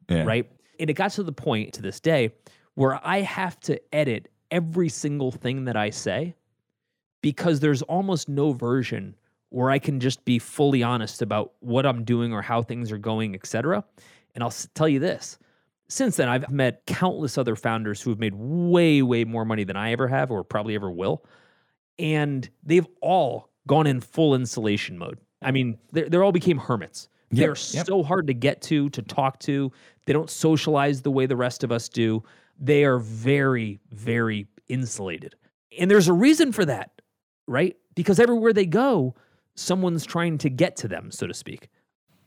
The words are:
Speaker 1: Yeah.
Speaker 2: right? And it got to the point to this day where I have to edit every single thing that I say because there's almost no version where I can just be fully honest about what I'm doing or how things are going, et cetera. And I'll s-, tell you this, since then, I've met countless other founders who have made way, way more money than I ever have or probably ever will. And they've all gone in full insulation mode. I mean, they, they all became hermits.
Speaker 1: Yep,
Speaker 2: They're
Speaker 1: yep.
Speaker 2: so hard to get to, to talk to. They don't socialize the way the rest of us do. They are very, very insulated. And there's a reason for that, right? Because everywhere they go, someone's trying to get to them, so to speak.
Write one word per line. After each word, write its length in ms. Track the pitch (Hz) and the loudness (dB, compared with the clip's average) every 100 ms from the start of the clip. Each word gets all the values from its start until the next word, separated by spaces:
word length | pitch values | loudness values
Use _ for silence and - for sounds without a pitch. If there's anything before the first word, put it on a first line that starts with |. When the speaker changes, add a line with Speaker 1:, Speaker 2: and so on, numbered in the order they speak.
| - | -4
Speaker 1:
Yeah. 140 | 82 | -2
Speaker 2:
right? 240 | 80 117 - _ _ - | 0 -2 -4 _ _ -6
And 100 | 156 | -4
it 40 | |
got 180 | 151 196 | -2 -2
to 120 | - | -4
the 80 | 170 | -8
point 400 | 139 151 113 - | -6 -4 -4 -4
to 80 | - | -10
this 160 | 98 - | -10 -4
day 320 | 165 147 113 - _ _ _ | 0 2 0 -4 _ _ _
where 260 | - 135 135 | 0 0 0
I 180 | 170 196 | -2 -2
have 360 | 190 - 185 - | -2 -4 -6 -6
to 180 | - - - | -6 -6 -4
edit 360 | 151 139 107 - _ - | -2 0 -2 -8 _ -6
every 360 | 175 160 175 165 | -4 -2 0 -2
single 440 | - 147 143 131 | -2 -4 -2 -4
thing 320 | - 123 135 | -4 -4 -4
that 120 | 127 107 | -4 -2
I 140 | 107 | -2
say 460 | - 104 104 170 - _ _ _ _ _ _ _ _ | -4 -4 -4 -6 -10 _ _ _ _ _ _ _ _
because 360 | 147 - 170 143 | -4 0 0 2
there's 240 | 151 131 | 2 0
almost 460 | - 175 196 165 - | -2 -2 0 -2 -2
no 240 | 143 147 | 0 0
version 640 | 123 120 131 113 113 98 - _ _ _ | 0 -2 -2 -2 -6 -10 -16 _ _ _
where 220 | 123 131 | -2 2
I 80 | 139 | 2
can 180 | - 135 | 0 -2
just 260 | 131 - | -2 -2
be 140 | - 120 | -2 -2
fully 440 | - - 143 131 | -2 0 2 2
honest 380 | 117 123 107 - | 0 -2 -4 -6
about 320 | 107 107 - _ | -4 -2 -4 _
what 260 | 123 123 135 | -2 2 2
I'm 180 | 120 | 0
doing 280 | 113 117 117 | 0 0 0
or 80 | 107 | -4
how 200 | 98 117 | -2 -2
things 300 | 113 120 113 | -2 -6 -8
are 60 | 104 | -6
going, 360 | 110 110 110 | -4 -2 -4
et 120 | 95 - | -6 -6
cetera. 380 | 113 143 202 - _ - _ _ | -4 -2 -2 -4 _ -20 _ _
And 100 | 120 | -8
I'll 60 | 117 | -6
s-, 180 | - - | -6 -8
tell 140 | - 160 | 0 2
you 120 | 135 | 2
this, 380 | 175 - - - _ _ _ _ - | 0 -4 -10 -18 _ _ _ _ -8
since 280 | - 254 160 | -2 0 2
then, 120 | 127 | 2
I've 220 | 127 127 | 0 0
met 360 | 139 127 - - | 0 0 0 -6
countless 500 | - 185 - 143 143 | -2 -2 0 -4 -2
other 180 | 123 | -2
founders 460 | 107 117 113 107 98 | -2 -2 -2 -4 -4
who 80 | 127 | -4
have 80 | 107 | -2
made 160 | 110 | -4
way, 680 | 98 123 170 175 175 165 143 | -4 -4 -2 4 6 6 6
way 220 | 127 117 | 4 2
more 200 | 113 113 | 0 -2
money 200 | 110 107 | -2 -2
than 120 | 95 95 | -2 -4
I 160 | 113 | -2
ever 160 | 120 127 | -2 0
have 220 | 135 139 | 0 -2
or 120 | 101 | -4
probably 320 | - 107 107 | -4 -4 -4
ever 160 | 104 98 | -4 -6
will. 320 | 87 101 156 _ _ _ _ _ _ _ - | -4 -2 -4 _ _ _ _ _ _ _ -6
And 500 | 160 156 147 135 - _ | -2 0 -2 -4 -8 _
they've 240 | 147 175 160 _ | 2 2 2 _
all 480 | 156 185 131 117 - _ - | 0 2 0 -4 -12 _ 2
gone 200 | 147 147 | 4 4
in 140 | 127 | 0
full 340 | - 160 156 | -2 2 4
insulation 600 | 131 120 120 107 101 - 87 | 4 0 -2 0 0 -4 -10
mode. 220 | 87 - _ _ | -12 -14 _ _
I 80 | 135 | -2
mean, 260 | 135 123 107 _ | 0 0 -4 _
they, 120 | 156 | -4
they 120 | 151 170 | 2 4
all 160 | 196 | 4
became 240 | 175 175 139 | 4 2 0
hermits. 520 | - 113 80 - - _ _ | 0 -4 -6 -16 -20 _ _
Speaker 1:
Yep, 80 | 117 | 2
Speaker 2:
They're 400 | 156 139 - 143 | 2 0 -6 -6
Speaker 1:
yep. 80 | 175 | 0
Speaker 2:
so 160 | 190 | 0
hard 240 | 147 190 151 | 2 0 0
to 60 | |
get 280 | 123 151 - | 0 -2 -2
to, 260 | - 151 143 | 0 0 0
to 120 | 127 | -4
talk 360 | 104 - 135 - | -6 -2 -2 -2
to. 300 | - 139 135 - - _ - | -4 -2 -2 -6 -20 _ 0
They 80 | |
don't 160 | 147 160 | 0 -2
socialize 720 | - 160 156 156 143 143 135 | 0 2 4 2 2 2 0
the 80 | 143 | 0
way 160 | 131 131 | 0 0
the 100 | 127 | 0
rest 260 | 123 - | -2 -2
of 80 | 120 | -4
us 200 | 117 - | -2 -4
do. 320 | 120 113 110 - _ _ - | -2 0 0 -6 _ _ -4
They 260 | 135 143 | 2 4
are 140 | 143 123 | 4 2
very, 840 | 110 110 123 143 135 123 107 101 _ | -2 -4 0 2 2 0 -4 -8 _
very 560 | 107 117 117 113 107 101 _ - | -10 -4 0 0 -2 -8 _ -8
insulated. 640 | 131 117 - 95 80 - _ _ _ _ 110 | -6 -4 -6 -8 -10 -12 _ _ _ _ -2
And 120 | 185 | 6
there's 180 | 208 170 | 6 8
a 40 | |
reason 380 | 175 269 311 285 | 6 6 6 4
for 120 | 214 | 2
that, 380 | 156 110 - _ _ _ _ _ - | -2 -2 -8 _ _ _ _ _ -4
right? 300 | 127 185 - _ | 0 0 -4 _
Because 240 | - 185 196 | -2 4 6
everywhere 340 | 240 233 226 | 6 6 4
they 120 | 202 175 | 4 2
go, 480 | 202 269 196 127 - _ _ _ - | 2 2 2 0 -4 _ _ _ -8
someone's 500 | - 185 180 165 - | -2 0 0 -2 -2
trying 320 | 170 170 147 | -2 -2 0
to 100 | 147 | -2
get 260 | 127 180 - | 0 0 -2
to 120 | 104 | -8
them, 220 | 82 101 | -8 -10
so 160 | - 90 | -8 -8
to 80 | |
speak. 340 | - - - - _ _ _ _ _ | -8 -14 -16 -20 _ _ _ _ _